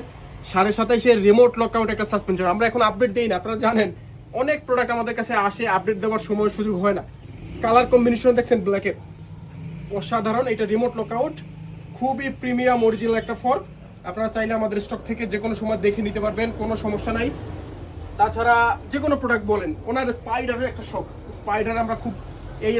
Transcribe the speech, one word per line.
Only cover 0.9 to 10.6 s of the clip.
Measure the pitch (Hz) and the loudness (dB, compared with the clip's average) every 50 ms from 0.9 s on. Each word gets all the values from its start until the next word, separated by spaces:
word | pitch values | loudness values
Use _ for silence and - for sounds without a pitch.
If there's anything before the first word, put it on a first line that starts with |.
| 240 226 - 247 226 208 190 | 2 4 6 6 6 8 8
রিমোট | 208 214 240 247 240 - 226 | 8 8 10 8 6 6 2
লকআউট | 233 220 - 226 220 214 | -2 0 2 0 0 0
একটা | 220 220 208 - | 0 -2 -2 -2
সাসপেনশন। | 214 196 - 202 185 175 185 175 185 | -2 -2 0 0 0 2 2 2 2
আমরা | 214 233 226 | 4 2 2
এখন | 226 240 220 214 | 4 4 2 2
আপডেট | 196 196 247 220 190 | 4 2 0 2 2
দেই | 240 233 214 | 0 0 0
না, | 185 180 | 0 -2
আপনারা | - 220 226 220 226 | -2 -4 -4 0 2
জানেন | 226 233 214 202 180 165 - - - - - - - - 233 | 2 4 4 2 2 -2 -10 -16 -18 -18 -18 -18 -8 -2 -2
অনেক | 262 302 294 294 - | 0 0 0 -2 0
প্রোডাক্ট | 262 247 247 240 240 240 | 0 2 2 2 2 0
আমাদের | 233 226 233 226 226 | -2 -2 -2 -4 -4
কাছে | 220 247 233 208 196 | -4 0 0 2 2
আসে, | 202 - - 226 214 190 | 0 0 0 0 2 2
আপডেট | 220 - 220 214 190 214 | 2 2 0 -2 0 0
দেওয়ার | 220 220 214 - | -2 -2 -2 -2
সময় | - 208 214 208 208 - | -2 0 2 2 0 0
সুযোগ | 220 208 214 196 175 196 | 0 -2 -2 0 2 2
হয় | 202 190 | 2 0
না। | - - - - - - - - - - - - - 240 | 0 -4 -10 -18 -18 -18 -16 -16 -16 -14 -14 -8 -2 2
কালার | 226 233 247 247 - 254 | 6 6 6 6 6 6
কম্বিনেশন | 240 233 247 233 220 - 247 233 | 6 6 4 2 4 4 4 4
দেখছেন | 240 240 - 247 214 180 | 4 4 4 2 2 4
ব্ল্যাকের, | 202 196 196 - 185 160 - - - - - - - - - - - - - - - - - - - 202 | 0 0 0 0 -4 -6 -6 -12 -18 -18 -18 -18 -18 -16 -16 -16 -16 -16 -14 -14 -12 -12 -12 -10 -8 -6
অসাধারণ। | 196 156 - 233 220 202 220 220 247 269 240 220 | -6 -4 -2 -2 0 0 2 0 0 2 0 0
এটা | - | 0